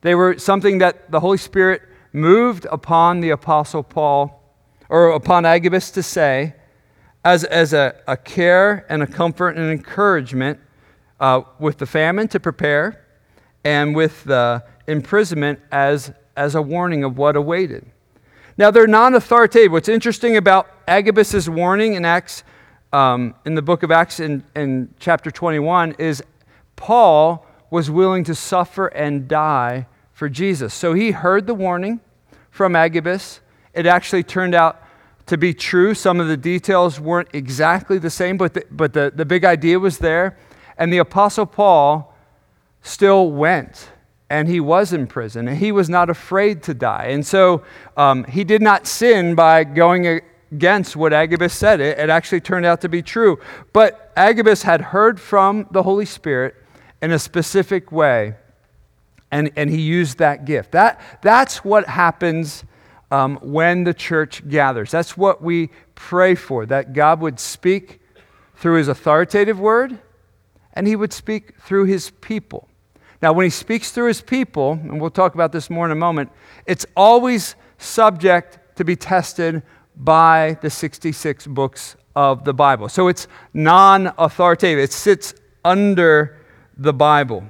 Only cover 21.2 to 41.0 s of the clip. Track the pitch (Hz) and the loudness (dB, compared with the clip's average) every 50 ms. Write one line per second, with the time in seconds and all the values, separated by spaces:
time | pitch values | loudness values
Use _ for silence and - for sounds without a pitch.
21.2 | 208 208 - 202 170 170 165 165 175 180 190 202 220 226 208 180 175 170 170 180 | 0 0 0 -4 -4 -4 -4 -2 -2 0 0 0 0 -2 -2 -2 0 0 0 0
22.2 | 185 - - - _ _ _ _ _ _ _ _ _ _ - 143 135 131 123 123 | -2 -6 -20 -20 _ _ _ _ _ _ _ _ _ _ 0 2 2 2 2 0
23.2 | 123 117 104 _ _ 156 160 156 147 147 175 160 - 156 165 165 170 - - - | -4 -8 -10 _ _ -6 -4 -4 0 -2 -2 -2 0 2 2 2 2 0 -4 -10
24.2 | 160 156 147 135 - _ _ 151 147 135 131 131 123 - _ _ - - 170 - | -6 -6 -6 -8 -8 _ _ -6 -4 -4 -4 -4 -6 -8 _ _ -2 -2 -2 -2
25.2 | - 165 - - 180 170 156 151 143 160 175 180 170 165 151 - 151 160 151 131 | -2 -10 -12 -6 -6 -4 -4 -2 -2 0 0 0 -2 -2 -6 -6 -6 -6 -6 -6
26.2 | - _ _ _ _ _ _ _ _ _ _ - - - 220 247 233 190 160 151 | -10 _ _ _ _ _ _ _ _ _ _ -18 -4 0 4 6 6 6 6 6
27.2 | 156 160 170 160 _ _ _ _ _ _ 160 170 160 139 151 170 185 190 190 185 | 4 2 0 -4 _ _ _ _ _ _ -4 -4 -4 -2 0 0 2 2 2 -2
28.2 | 165 147 165 - - - 196 180 175 - - 190 190 - - - 151 147 143 143 | -4 -4 -8 -8 -6 -4 -2 -2 -2 -2 -4 -4 -4 -4 -4 -4 -4 -4 -4 -6
29.2 | 135 131 151 151 156 156 151 135 123 120 123 131 127 _ _ _ _ _ _ _ | -4 -2 -2 0 0 0 0 0 -2 -2 -4 -6 -10 _ _ _ _ _ _ _
30.2 | 156 147 127 131 185 196 185 143 131 107 - - - 170 165 185 220 226 196 - | -10 -8 -6 -4 -4 -4 -2 -4 -6 -8 -8 -6 -4 -2 0 0 0 -2 -2 -2
31.2 | - 180 185 202 196 190 240 202 190 185 180 175 185 202 233 233 _ _ _ _ | -2 0 0 0 0 -2 -6 -4 -4 -4 -4 -4 -4 -6 -8 -8 _ _ _ _
32.2 | _ _ _ _ _ _ _ - 196 185 175 165 165 165 160 170 156 170 180 190 | _ _ _ _ _ _ _ -2 -2 0 2 2 2 2 0 -2 -4 -4 -6 -6
33.2 | - - - - _ _ _ _ _ _ _ 165 170 175 180 180 - - - 185 | -8 -14 -20 -20 _ _ _ _ _ _ _ -2 2 4 4 2 2 -2 -4 -4
34.2 | 160 - - 185 185 180 175 170 165 160 - - - _ _ _ _ _ _ _ | -4 -4 -4 -4 -2 0 2 2 2 2 0 -4 -20 _ _ _ _ _ _ _
35.2 | _ - 175 160 160 180 160 - - - - 180 180 208 214 - - 196 180 175 | _ -6 -4 -2 0 -2 -2 -4 -8 -2 0 2 2 2 0 0 0 0 0 0
36.2 | 170 156 160 139 127 165 180 180 - - 196 180 175 175 139 135 151 156 170 175 | -2 -2 -4 -4 -4 -4 -4 -4 -2 0 2 2 2 0 -2 -6 -8 -4 -4 -4
37.2 | 170 _ - 147 135 127 135 123 156 160 175 185 175 - 196 190 160 170 - - | -4 _ -10 -12 -10 -10 -4 -2 0 0 0 0 -2 -4 -4 -2 -2 -6 -6 -4
38.2 | 185 180 190 190 190 165 - - - _ - 143 160 143 113 156 143 143 - 143 | -4 -4 -2 -2 -2 -4 -4 -6 -10 _ -6 -4 -4 -2 -2 -2 -2 -2 -4 -6
39.2 | 160 139 175 185 165 185 175 156 135 165 170 185 190 196 147 - 160 165 160 170 | -4 -2 -2 2 2 2 2 2 2 0 0 2 0 -2 -4 -2 -4 -2 0 0
40.2 | 180 190 185 _ _ _ - _ _ - - - 165 170 175 180 | -2 -4 -6 _ _ _ -20 _ _ -20 -8 -6 -4 -2 0 0